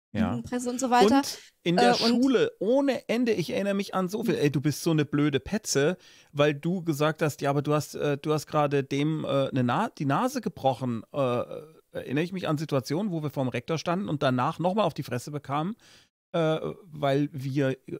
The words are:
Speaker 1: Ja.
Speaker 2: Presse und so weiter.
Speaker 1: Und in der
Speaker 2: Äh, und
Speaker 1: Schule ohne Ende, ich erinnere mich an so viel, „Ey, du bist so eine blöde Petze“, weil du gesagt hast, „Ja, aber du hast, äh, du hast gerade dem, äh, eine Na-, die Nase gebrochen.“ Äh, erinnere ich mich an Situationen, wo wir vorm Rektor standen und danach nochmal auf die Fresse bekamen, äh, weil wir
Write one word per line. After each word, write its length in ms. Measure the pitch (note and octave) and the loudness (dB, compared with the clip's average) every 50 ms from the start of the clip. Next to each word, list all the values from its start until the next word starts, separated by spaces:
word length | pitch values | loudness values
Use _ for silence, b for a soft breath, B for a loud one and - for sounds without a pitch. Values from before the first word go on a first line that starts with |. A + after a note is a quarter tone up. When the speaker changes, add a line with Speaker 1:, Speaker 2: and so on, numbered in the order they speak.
| _ _ | _ _
Speaker 1:
Ja. 300 | - G#2 - F2+ G#2+ E3 A3+ | -2 0 0 0 0 -2 -4
Speaker 2:
Presse 260 | - B3 B3 B3 B3 | -6 -6 -4 -4 -4
und 100 | B3 A#3+ | -4 -2
so 100 | C4 A#3+ | 0 4
weiter. 320 | B3 A#3+ G3 G#3+ C4+ C#4 | 6 6 6 6 6 4
Speaker 1:
Und 220 | C#4 - - - - - _ _ - | 2 0 -4 -12 -14 -20 _ _ -2
in 160 | F3 E3+ F#3+ | 2 4 6
der 140 | A#3+ A#3+ A#3+ | 6 6 4
Speaker 2:
Äh, 20 | |
und 140 | - A3+ A#3 | 4 4 2
Speaker 1:
Schule 420 | A#3+ A#3 B3+ C#4 B3+ G#3 D3+ - - - | 4 4 4 4 4 4 4 2 0 0
ohne 480 | F3 G#3 B3+ C#4 C#4+ C#4 B3 - - - | 0 2 2 4 4 2 0 -2 -2 -2
Ende, 220 | G#3 A#3 B3+ A#3 | 0 2 2 2
ich 200 | A3 - D#3+ - | 2 0 0 -2
erinnere 220 | - F#3+ G3 G3+ G3 | -2 -2 0 0 0
mich 200 | G3 G3+ - - | -2 -4 -4 -2
an 140 | F#3 F#3 F3+ | -2 -2 -2
so 140 | G3 A3+ A3 | -4 -2 -2
viel, 120 | G#3 D#3 | 0 0
„Ey, 160 | G2 C#3+ D3 | 2 2 2
du 80 | C3 D3+ | 2 0
bist 200 | B2 D3+ C#3 - | 0 0 -2 0
so 100 | - E3+ | 0 0
eine 140 | D#3+ D3+ D3 | 2 2 0
blöde 340 | - - D3 D3 D3+ C#3 B2+ | 0 0 0 2 2 0 0
Petze“, 580 | - - - G#3+ - - - C#3 C#3 D#3+ F#3 b b b b b b b | -2 -4 -6 -4 -4 -2 0 2 2 2 0 b b b b b b b
weil 220 | - C#3+ D3 D3+ D3+ | 0 2 2 2 2
du 300 | C#3+ - E3+ F#3 F#3+ D#3+ | 0 -2 -2 -2 -2 -2
gesagt 380 | E3+ D3+ C#3 D3+ D#3 D3+ - | -2 0 0 0 0 0 0
hast, 200 | E3+ D3 - - | -2 -2 -2 -2
„Ja, 80 | - C#3+ | -2 0
aber 100 | C#3 D3 | 0 0
du 120 | C#3 C#3+ D3 | 0 0 0
hast, 220 | D3+ C#3 - - | 0 0 -4 -4
äh, 220 | D3+ C#3+ D3 C#3+ | -2 -2 -2 -2
du 160 | C#3 - D#3 D3+ | -2 -2 -2 -2
hast 140 | D3+ - | -2 -2
gerade 360 | - - D3+ D3 C#3+ C#3+ C#3 C3+ | -2 0 0 2 2 2 0 0
dem, 400 | - C#3+ C#3 C#3+ D#3 D#3+ D3+ - | 0 0 0 0 0 0 -2 -2
äh, 240 | - C3+ C#3 C3+ - | 0 0 0 0 0
eine 140 | - C3 B2 | 0 0 2
Na-, 260 | B2 B2 D#3+ G#3+ B3 | 2 2 0 -2 -2
die 160 | - - D#3 | -4 -4 -2
Nase 360 | C3+ C#3 E3+ A#3 B3+ - C4 | 0 2 2 0 0 -2 -4
gebrochen.“ 640 | G#3 G#3 - - - C3 C3 - C3 B2 A#2 A2 - - - | -6 -6 -4 -2 0 0 0 0 -2 -4 -4 -6 -8 -6 -4
Äh, 300 | D3 C3+ B2 B2 A#2+ - - - G#2 - D#3+ D#3+ - _ _ | -2 0 0 0 0 -2 -4 -8 -12 -14 -16 -20 -20 _ _
erinnere 320 | - - - - B2+ D3 E3+ | -12 -10 -8 -4 -2 -2 -2
ich 100 | F3 G3 | -4 -6
mich 140 | F3+ - | -6 -4
an 100 | - D#3 | -2 -2
Situationen, 540 | D3 D#3+ - D3+ C3+ A#2 - C#3 E3+ A3 G#3+ | -2 -2 -2 -2 -2 -2 -2 -2 -2 -2 -2
wo 120 | E3+ D#3+ D3+ | -4 -4 -4
wir 60 | C#3+ | -4
vorm 200 | - D3+ C3 B2 | -4 -4 -4 -2
Rektor 280 | - B2+ - - D#3+ | -4 -4 -4 -4 -4
standen 320 | D3 - F3+ E3+ F#3 G#3 G3 | -4 -2 -2 -2 -2 -2 -4
und 140 | D#3+ C#3+ D3+ | -2 0 0
danach 360 | C3+ B2+ B2+ B2 D3 E3 - | 2 2 2 0 0 0 0
nochmal 260 | - F#3 F#3+ A3 G#3 | -2 0 2 2 0
auf 80 | E3 - | 0 -2
die 100 | - C#3 | -4 -6
Fresse 280 | - B2 B2 - D#3 | -6 -6 -6 -6 -8
bekamen, 440 | D3 C#3+ - - C#3 D3 D#3 F#3 A#3 b b b b b b b _ _ _ _ - | -10 -10 -6 -4 -4 -4 -2 -4 -6 b b b b b b b _ _ _ _ -2
äh, 260 | E3+ E3 D#3 D#3+ - - D#3 - - - | 0 0 2 0 0 -2 -6 -8 -10 -14
weil 440 | E3 D3+ D3 D3 C#3 C#3 C#3+ D3 D3 - | -16 -8 -4 0 2 2 2 2 0 -2
wir 440 | C3+ C3 C#3 C3 D3 C#3 C3 C3 - _ - - | -6 -6 -2 0 0 0 0 0 -4 _ -12 -12